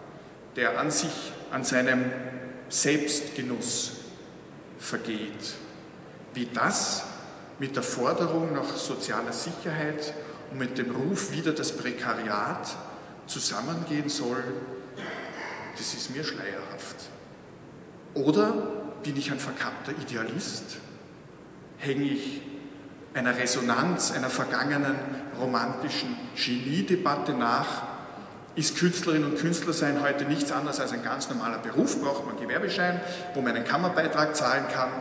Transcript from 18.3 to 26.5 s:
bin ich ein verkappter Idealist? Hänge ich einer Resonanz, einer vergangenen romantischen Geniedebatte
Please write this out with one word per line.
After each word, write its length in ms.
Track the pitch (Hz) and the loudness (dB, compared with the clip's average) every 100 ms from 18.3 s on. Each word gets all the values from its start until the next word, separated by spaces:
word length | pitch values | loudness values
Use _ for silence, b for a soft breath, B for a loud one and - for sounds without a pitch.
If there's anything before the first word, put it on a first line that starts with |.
| 175 214 214 - - - - | 6 6 4 0 -2 -6 -6
bin 140 | 151 139 | -4 -2
ich 140 | 143 | 0
ein 80 | 131 | -2
verkappter 540 | 120 - 113 - - 135 | -2 -2 -4 -4 -6 -6
Idealist? 800 | - 117 113 - - - - - - - - - - - - - - - | -4 -2 -2 -2 -4 -6 -8 -12 -12 -16 -16 -18 -18 -18 -18 -18 -16 -6
Hänge 260 | 143 135 | -2 2
ich 360 | 143 143 - - - - - - - - - | 2 2 -2 -6 -8 -10 -12 -14 -16 -16 -8
einer 220 | 135 123 123 | 0 2 4
Resonanz, 760 | 127 139 123 117 160 175 - | 4 2 4 4 4 4 2
einer 180 | 147 127 | 2 0
vergangenen 640 | 123 127 123 143 143 139 139 - B B 120 | 0 2 2 2 4 2 2 -2 B B -2
romantischen 760 | 127 120 120 - 147 - 127 120 - | 2 2 2 0 -2 -2 -2 -4 -6
Geniedebatte 960 | - - | -2 0